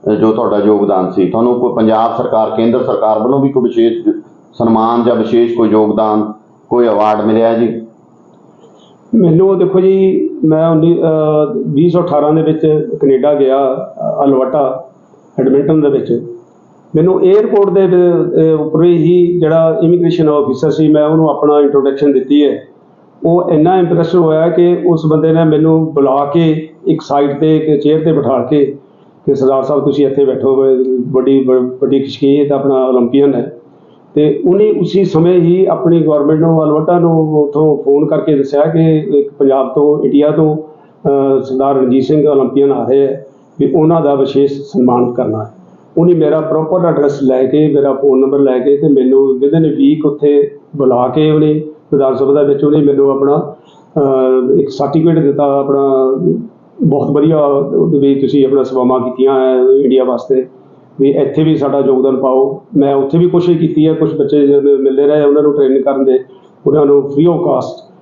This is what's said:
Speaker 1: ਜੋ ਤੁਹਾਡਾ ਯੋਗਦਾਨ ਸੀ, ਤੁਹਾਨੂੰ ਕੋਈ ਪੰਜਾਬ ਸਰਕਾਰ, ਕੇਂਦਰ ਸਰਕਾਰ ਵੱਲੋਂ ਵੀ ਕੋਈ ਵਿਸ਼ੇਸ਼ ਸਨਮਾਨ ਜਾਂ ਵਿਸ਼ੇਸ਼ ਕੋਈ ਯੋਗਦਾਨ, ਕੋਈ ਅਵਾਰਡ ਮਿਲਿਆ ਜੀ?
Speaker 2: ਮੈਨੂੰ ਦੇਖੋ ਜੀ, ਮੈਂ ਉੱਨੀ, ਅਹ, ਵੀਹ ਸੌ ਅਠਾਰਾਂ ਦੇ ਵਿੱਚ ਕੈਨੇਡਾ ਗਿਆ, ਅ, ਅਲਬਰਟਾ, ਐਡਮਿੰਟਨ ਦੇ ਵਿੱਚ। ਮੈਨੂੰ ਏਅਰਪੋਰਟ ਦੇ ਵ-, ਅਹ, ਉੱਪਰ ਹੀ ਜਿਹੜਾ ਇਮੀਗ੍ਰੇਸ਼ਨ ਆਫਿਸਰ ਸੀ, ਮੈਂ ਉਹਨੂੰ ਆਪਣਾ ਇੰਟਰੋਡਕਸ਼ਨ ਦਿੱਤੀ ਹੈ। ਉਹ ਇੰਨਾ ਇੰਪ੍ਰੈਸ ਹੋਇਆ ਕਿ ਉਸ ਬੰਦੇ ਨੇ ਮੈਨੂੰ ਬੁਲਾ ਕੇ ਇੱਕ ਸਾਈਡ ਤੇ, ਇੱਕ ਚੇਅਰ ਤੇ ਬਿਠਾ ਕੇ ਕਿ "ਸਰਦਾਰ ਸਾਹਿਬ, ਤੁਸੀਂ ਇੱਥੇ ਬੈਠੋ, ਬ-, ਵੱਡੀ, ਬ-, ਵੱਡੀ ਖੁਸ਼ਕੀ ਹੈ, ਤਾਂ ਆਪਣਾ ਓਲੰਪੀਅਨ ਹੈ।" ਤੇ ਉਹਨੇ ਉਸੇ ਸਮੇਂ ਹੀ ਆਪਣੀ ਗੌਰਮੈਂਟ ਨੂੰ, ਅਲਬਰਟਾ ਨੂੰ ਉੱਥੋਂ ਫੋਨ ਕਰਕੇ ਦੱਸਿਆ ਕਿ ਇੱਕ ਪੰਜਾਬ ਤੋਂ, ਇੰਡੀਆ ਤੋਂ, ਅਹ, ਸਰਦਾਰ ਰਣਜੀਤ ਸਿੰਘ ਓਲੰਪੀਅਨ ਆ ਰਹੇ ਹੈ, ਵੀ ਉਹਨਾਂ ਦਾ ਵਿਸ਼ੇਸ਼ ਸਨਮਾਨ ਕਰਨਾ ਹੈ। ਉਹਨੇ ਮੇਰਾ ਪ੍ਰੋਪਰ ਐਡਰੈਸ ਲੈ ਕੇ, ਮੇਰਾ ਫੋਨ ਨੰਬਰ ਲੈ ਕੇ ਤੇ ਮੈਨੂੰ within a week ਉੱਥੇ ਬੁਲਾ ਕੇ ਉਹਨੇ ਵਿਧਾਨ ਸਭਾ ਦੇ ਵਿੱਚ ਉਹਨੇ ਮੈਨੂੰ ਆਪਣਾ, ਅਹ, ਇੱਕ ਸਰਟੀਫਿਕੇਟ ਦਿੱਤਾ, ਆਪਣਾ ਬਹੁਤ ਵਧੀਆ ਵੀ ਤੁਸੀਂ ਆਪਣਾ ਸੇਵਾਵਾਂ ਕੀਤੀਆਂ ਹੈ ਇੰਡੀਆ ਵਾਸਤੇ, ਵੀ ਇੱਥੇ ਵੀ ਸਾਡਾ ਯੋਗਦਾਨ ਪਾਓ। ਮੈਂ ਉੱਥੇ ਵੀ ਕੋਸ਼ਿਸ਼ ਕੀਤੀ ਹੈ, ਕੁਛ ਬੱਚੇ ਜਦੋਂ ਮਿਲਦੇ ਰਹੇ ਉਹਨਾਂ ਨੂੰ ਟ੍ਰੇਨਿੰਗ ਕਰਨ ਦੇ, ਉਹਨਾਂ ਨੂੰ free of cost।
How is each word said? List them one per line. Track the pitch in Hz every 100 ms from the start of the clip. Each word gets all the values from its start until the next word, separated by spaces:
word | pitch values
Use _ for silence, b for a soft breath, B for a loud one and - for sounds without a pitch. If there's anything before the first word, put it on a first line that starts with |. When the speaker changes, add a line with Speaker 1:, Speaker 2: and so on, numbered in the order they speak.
| - 107
Speaker 1:
ਜੋ | 110
ਤੁਹਾਡਾ | 110 110 104
ਯੋਗਦਾਨ | 104 104 98 95 92
ਸੀ, | 98 90
ਤੁਹਾਨੂੰ | 110 120 123
ਕੋਈ | 123 -
ਪੰਜਾਬ | 110 110 117 117
ਸਰਕਾਰ, | 123 110 107
ਕੇਂਦਰ | - 117 123
ਸਰਕਾਰ | - 101 110 107
ਵੱਲੋਂ | 110 139
ਵੀ | 135
ਕੋਈ | 131
ਵਿਸ਼ੇਸ਼ | 117 113 117 113 104 - - - _
ਸਨਮਾਨ | - 117 110 113 120
ਜਾਂ | 117 113
ਵਿਸ਼ੇਸ਼ | 110 120 175 -
ਕੋਈ | 104
ਯੋਗਦਾਨ, | 110 107 101 107 107 107 - _ _ _
ਕੋਈ | 123 117
ਅਵਾਰਡ | 104 107 107 107
ਮਿਲਿਆ | 110 113
ਜੀ? | 117 117 - - _ _ _ _ _ _ _ b b b b _ 226
Speaker 2:
ਮੈਨੂੰ | 175 160 190 185
ਦੇਖੋ | 180 185
ਜੀ, | 185 190 190 185 - -
ਮੈਂ | 156 156 165
ਉੱਨੀ, | 165 165 170
ਅਹ, | 160 156 156 151 147 -
ਵੀਹ | 156 143 175
ਸੌ | 175
ਅਠਾਰਾਂ | 165 147 147
ਦੇ | 160
ਵਿੱਚ | 156 156 156 151 - -
ਕੈਨੇਡਾ | 139 131 143
ਗਿਆ, | 143 131 135 135
ਅ, | 131 - - - -
ਅਲਬਰਟਾ, | 143 131 127 151 135 127 - _ _ - _ -
ਐਡਮਿੰਟਨ | 131 139 143 156
ਦੇ | 143
ਵਿੱਚ। | 139 - 117 - - - _ _ _ _ 156
ਮੈਨੂੰ | 170 190 185
ਏਅਰਪੋਰਟ | 202 208 202 196
ਦੇ | 185 190
ਵ-, | 180 175 175 175 -
ਅਹ, | 160 156
ਉੱਪਰ | 151 156
ਹੀ | 175 170 160 180 175 175
ਜਿਹੜਾ | 156 165 160 156
ਇਮੀਗ੍ਰੇਸ਼ਨ | 165 175 170 165 156
ਆਫਿਸਰ | 147 139 131 156
ਸੀ, | 139 156
ਮੈਂ | 151
ਉਹਨੂੰ | 151 160 156
ਆਪਣਾ | 139 147 147
ਇੰਟਰੋਡਕਸ਼ਨ | 143 139 135 135 143
ਦਿੱਤੀ | 131 127 143
ਹੈ। | 143 117 - - _ _ _ _ 170
ਉਹ | 175 -
ਇੰਨਾ | 160 160 190
ਇੰਪ੍ਰੈਸ | 170 170 165 180
ਹੋਇਆ | 160 156 170
ਕਿ | 170 175 175 180
ਉਸ | 165 156
ਬੰਦੇ | 156 160
ਨੇ | 160
ਮੈਨੂੰ | 160 151 160 160 156
ਬੁਲਾ | 143 139 135 143
ਕੇ | 170 165 156 - - -
ਇੱਕ | 156
ਸਾਈਡ | - 143 143 143
ਤੇ, | 156 156
ਇੱਕ | 156 143
ਚੇਅਰ | 147 156
ਤੇ | 160
ਬਿਠਾ | 156 120 131
ਕੇ | 120 151 135 - - b b _ -
ਕਿ | 139
"ਸਰਦਾਰ | 135 135
ਸਾਹਿਬ, | 135 147
ਤੁਸੀਂ | 143 135 139
ਇੱਥੇ | 135 139
ਬੈਠੋ, | 139 131 131
ਬ-, | 135 131 131 127 123
ਵੱਡੀ, | 127 127 135
ਬ-, | 127 127 127 127
ਵੱਡੀ | 131 135
ਖੁਸ਼ਕੀ | 135 - 139 143
ਹੈ, | 143
ਤਾਂ | 139
ਆਪਣਾ | 139 135 131
ਓਲੰਪੀਅਨ | 123 120 135 143
ਹੈ।" | 123 - - - - b b _
ਤੇ | 147 151 - 180
ਉਹਨੇ | 190 214
ਉਸੇ | 202 170 185
ਸਮੇਂ | 185 160 170 180
ਹੀ | 170 180 190
ਆਪਣੀ | 156 170 170 156
ਗੌਰਮੈਂਟ | 151 143 156
ਨੂੰ, | 165 160
ਅਲਬਰਟਾ | 151 151 156 175
ਨੂੰ | 170 160 156 151
ਉੱਥੋਂ | 143 143 156 143
ਫੋਨ | - 143 151
ਕਰਕੇ | 156 160 143
ਦੱਸਿਆ | 139 143 156
ਕਿ | 160 160 156 147 143
ਇੱਕ | 143
ਪੰਜਾਬ | - 139 131 123 147
ਤੋਂ, | 147 147
ਇੰਡੀਆ | 139 143 151
ਤੋਂ, | 151 156 156
ਅਹ, | - - - _ 139 139 135 135
ਸਰਦਾਰ | 131 131 135 139
ਰਣਜੀਤ | 127 131
ਸਿੰਘ | 135 151 147
ਓਲੰਪੀਅਨ | 139 127 131 143
ਆ | 131 113
ਰਹੇ | 135 139
ਹੈ, | - - - _ -
ਵੀ | 135
ਉਹਨਾਂ | 165 156 165
ਦਾ | 143 139
ਵਿਸ਼ੇਸ਼ | 135 139 139 139
ਸਨਮਾਨ | 139 127 123 123 123
ਕਰਨਾ | - 113 110
ਹੈ। | 107 - - - _ -
ਉਹਨੇ | 170
ਮੇਰਾ | 175 151 156
ਪ੍ਰੋਪਰ | 151 151 160 180 170
ਐਡਰੈਸ | 139 143 139
ਲੈ | 131 127 131
ਕੇ, | 147 151
ਮੇਰਾ | 143 139
ਫੋਨ | 131 143 127
ਨੰਬਰ | 135 139
ਲੈ | 135 123
ਕੇ | 139 143
ਤੇ | 156
ਮੈਨੂੰ | 135 127 135 135
within | 127 139 160
a | 156
week | 135 139 151 151
ਉੱਥੇ | 143 147 143 143 - - 139
ਬੁਲਾ | 131 123 127
ਕੇ | 135 156
ਉਹਨੇ | 156 151 151 - - _
ਵਿਧਾਨ | 143 135 120
ਸਭਾ | 135 143
ਦੇ | 143
ਵਿੱਚ | 139
ਉਹਨੇ | 147 151
ਮੈਨੂੰ | 143 139 139
ਆਪਣਾ, | 139 139 151 - - B B B 156
ਅਹ, | 139 135 131 131 123 -
ਇੱਕ | -
ਸਰਟੀਫਿਕੇਟ | - 143 160 160 160
ਦਿੱਤਾ, | 139 139 143 139
ਆਪਣਾ | 139 139 139 135 131 135 170 - - _ _ -
ਬਹੁਤ | 202 143 143
ਵਧੀਆ | 147 156 160 147 139 143 160 170 147
ਵੀ | 139 139
ਤੁਸੀਂ | 131 143 131
ਆਪਣਾ | 139
ਸੇਵਾਵਾਂ | 131 131 127 127
ਕੀਤੀਆਂ | 123 120 131 135
ਹੈ | 131 131 131 135
ਇੰਡੀਆ | 131 131
ਵਾਸਤੇ, | 127 120 - 131 123 - - - _ -
ਵੀ | 139
ਇੱਥੇ | 139 139 -
ਵੀ | 156 156
ਸਾਡਾ | 139 139
ਯੋਗਦਾਨ | 135 131 131 127
ਪਾਓ। | 131 131 139 135 - 147
ਮੈਂ | 139 139
ਉੱਥੇ | 135 165
ਵੀ | 175
ਕੋਸ਼ਿਸ਼ | 175 170 165
ਕੀਤੀ | 160 - 156
ਹੈ, |
ਕੁਛ | 160 156 147
ਬੱਚੇ | 139 147 143
ਜਦੋਂ | 143 139 139
ਮਿਲਦੇ | 135 131 143
ਰਹੇ | 151
ਉਹਨਾਂ | 143 143
ਨੂੰ | 147 143
ਟ੍ਰੇਨਿੰਗ | 131 135
ਕਰਨ | 135 135 127
ਦੇ, | 131 - B B _ 139
ਉਹਨਾਂ | 147 139
ਨੂੰ | 143
free | 139 143 170
of | 160
cost। | 147 131 - - - -